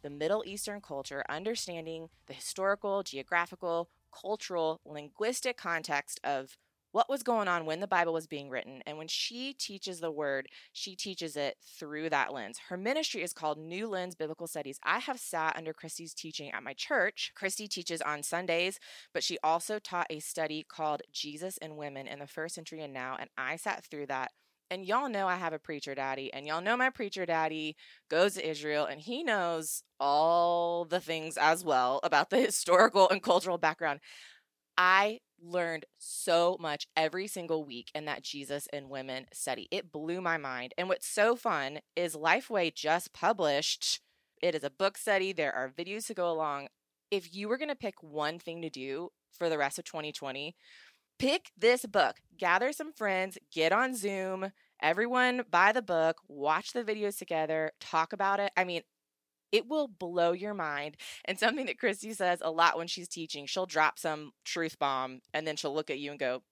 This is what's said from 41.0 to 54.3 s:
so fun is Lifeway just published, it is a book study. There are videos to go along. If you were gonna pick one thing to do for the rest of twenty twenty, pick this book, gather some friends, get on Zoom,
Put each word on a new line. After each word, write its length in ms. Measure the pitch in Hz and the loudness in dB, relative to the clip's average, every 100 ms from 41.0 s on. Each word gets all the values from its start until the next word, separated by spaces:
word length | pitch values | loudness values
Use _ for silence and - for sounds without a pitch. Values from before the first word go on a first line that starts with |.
| - | -2
so 280 | - 214 240 | 2 4 4
fun 440 | 233 165 135 151 _ - | 0 0 -2 -6 _ -4
is 200 | 175 156 | -2 2
Lifeway 580 | 160 190 - 214 170 | 4 4 2 0 0
just 400 | - 151 170 - | 0 0 0 0
published, 840 | - 175 214 160 143 151 - - - _ _ _ _ | 0 2 4 2 2 0 -2 -2 -4 _ _ _ _
it 120 | 175 | 0
is 100 | 156 | 0
a 60 | 143 | -4
book 280 | _ 190 - | _ 0 0
study. 340 | - 196 190 | 2 2 2
There 220 | 175 147 | 0 0
are 160 | - 131 131 | 0 -4 -6
videos 320 | 170 208 220 | -6 -6 -6
to 60 | |
go 160 | 208 175 | -2 0
along. 380 | 160 156 139 139 _ _ _ _ | 0 0 -2 -8 _ _ _ _
If 240 | 202 170 | -4 -2
you 140 | 180 208 | -8 -4
were 100 | 254 | -2
gonna 180 | 302 277 | -2 -4
pick 280 | 214 - | -6 -8
one 340 | 156 151 147 170 | -8 -2 -2 -2
thing 240 | 170 165 | -8 -8
to 80 | 165 | -8
do 400 | 135 135 139 180 _ _ | -8 -6 -6 -8 _ _
for 160 | - 170 | -4 0
the 80 | 156 | 2
rest 220 | 139 - | 0 -2
of 60 | - | -8
twenty 260 | 165 151 | -8 -8
twenty, 440 | 143 139 135 147 - - - - _ _ _ | -6 -8 -6 -10 -12 -20 -20 -20 _ _ _
pick 340 | 262 320 - _ | 0 0 -2 _
this 280 | 220 247 220 | 4 4 2
book, 320 | 196 139 - _ - | 4 4 2 _ -2
gather 360 | 180 185 247 | 4 4 4
some 180 | 302 311 | -2 -10
friends, 460 | - 214 185 190 185 _ | -4 0 0 0 -6 _
get 200 | 160 160 | 2 4
on 240 | 202 254 247 | 6 2 0
Zoom, 560 | 202 190 190 | -2 -2 -4